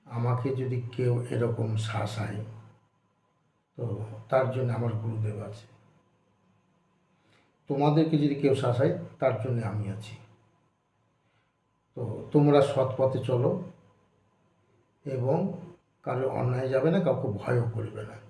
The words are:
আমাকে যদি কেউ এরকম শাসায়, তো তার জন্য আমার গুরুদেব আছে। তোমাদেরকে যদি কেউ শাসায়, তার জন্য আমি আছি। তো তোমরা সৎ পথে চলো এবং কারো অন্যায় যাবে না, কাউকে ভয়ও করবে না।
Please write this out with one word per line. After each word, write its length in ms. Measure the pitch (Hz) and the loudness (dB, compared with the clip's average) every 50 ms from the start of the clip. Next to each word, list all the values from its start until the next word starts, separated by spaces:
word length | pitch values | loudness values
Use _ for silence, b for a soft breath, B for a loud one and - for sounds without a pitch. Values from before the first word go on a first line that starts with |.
| _ | _
আমাকে 420 | - 120 120 120 120 123 120 - 135 127 | -10 -6 -4 0 0 0 0 0 -2 -2
যদি 220 | 123 131 123 123 123 123 - - | -2 -2 -2 -4 -4 -4 -6 -4
কেউ 180 | - 127 123 120 120 120 - 127 | -2 2 2 2 2 0 -2 -2
এরকম 340 | 117 120 113 117 110 113 113 110 | 0 0 0 0 -2 -2 -2 0
শাসায়, 640 | 107 - - - 110 113 107 - 110 101 - - 107 107 - - - - - - _ _ _ _ _ _ _ _ _ _ _ _ _ _ _ _ _ _ _ _ - | -2 -2 -2 -2 -4 -4 -4 -4 -4 -6 -4 -4 -8 -8 -10 -12 -18 -20 -20 -20 _ _ _ _ _ _ _ _ _ _ _ _ _ _ _ _ _ _ _ _ -8
তো 60 | 123 117 104 101 - - - - - - | -6 -6 -4 -6 -8 -10 -12 -14 -8 0
তার 180 | - 131 131 120 117 | 2 2 2 2 0
জন্য 160 | 127 120 120 113 113 | -2 -2 -2 -2 0
আমার 140 | 120 117 107 107 110 | -2 -2 -2 -2 -4
গুরুদেব 360 | 113 107 107 107 107 101 104 101 | -4 -4 -2 -2 -2 -2 -4 -8
আছে। 240 | 101 104 - - - - - _ _ _ _ _ _ _ _ _ _ _ _ _ _ _ _ _ _ _ _ _ _ _ _ _ _ _ b b b b b b b b _ _ _ | -10 -12 -14 -18 -20 -20 -20 _ _ _ _ _ _ _ _ _ _ _ _ _ _ _ _ _ _ _ _ _ _ _ _ _ _ _ b b b b b b b b _ _ _
তোমাদেরকে 460 | 143 135 143 147 151 160 160 - 165 151 | -2 2 4 4 6 6 4 4 4 2
যদি 180 | 147 147 139 139 - | 2 2 0 2 2
কেউ 120 | 139 127 | 2 2
শাসায়, 380 | - 131 127 117 - 110 180 165 - - - - - | 2 0 0 2 2 2 2 2 -2 -6 -12 -6 0
তার 160 | - 131 117 110 | 0 0 0 0
জন্য 180 | - 127 120 117 107 | -2 -2 -2 -2 -2
আমি 180 | 101 98 107 104 98 | -2 -4 -4 -4 -4
আছি। 240 | 98 - - - - - - - - _ _ _ _ _ _ _ _ _ _ _ _ _ _ _ _ _ _ _ _ _ _ _ _ _ _ _ _ _ _ _ _ | -6 -8 -10 -14 -18 -20 -20 -20 -20 _ _ _ _ _ _ _ _ _ _ _ _ _ _ _ _ _ _ _ _ _ _ _ _ _ _ _ _ _ _ _ _
তো 60 | 127 120 104 - 151 - - - | -8 -6 -6 -6 -8 -10 2 4
তোমরা 280 | 151 143 147 143 143 - - | 4 6 8 8 8 6 6
সৎ 180 | - 135 131 - - | 4 2 0 0 2
পথে 240 | - 131 127 - 123 - - | 2 0 2 2 0 -2 0
চলো 220 | 123 120 123 160 190 190 - - - - - _ _ _ _ _ _ _ _ _ _ _ _ _ _ _ _ _ _ _ _ _ _ _ _ | 0 2 2 2 0 0 -6 -10 -16 -20 -20 _ _ _ _ _ _ _ _ _ _ _ _ _ _ _ _ _ _ _ _ _ _ _ _
এবং 320 | 143 135 123 120 127 147 175 190 196 - - - - - - _ _ _ _ _ | -6 -4 -2 2 2 2 2 2 0 -4 -6 -12 -16 -18 -20 _ _ _ _ _
কারো 220 | - 127 123 131 131 | -4 -4 0 -2 -2
অন্যায় 380 | - - 123 123 123 123 131 131 | 0 0 0 2 2 0 0 0
যাবে 200 | 131 131 135 160 | 0 2 4 4
না, 80 | 175 196 | 4 4
কাউকে 280 | 170 147 120 - - 110 101 98 | 4 2 2 2 0 -2 -4 -4
ভয়ও 280 | - - 123 120 113 110 - | -2 0 2 2 2 0 -2
করবে 280 | 110 107 104 - 107 107 110 | -4 -6 -6 -8 -10 -12 -12
না। 80 | - - - - | -12 -16 -20 -20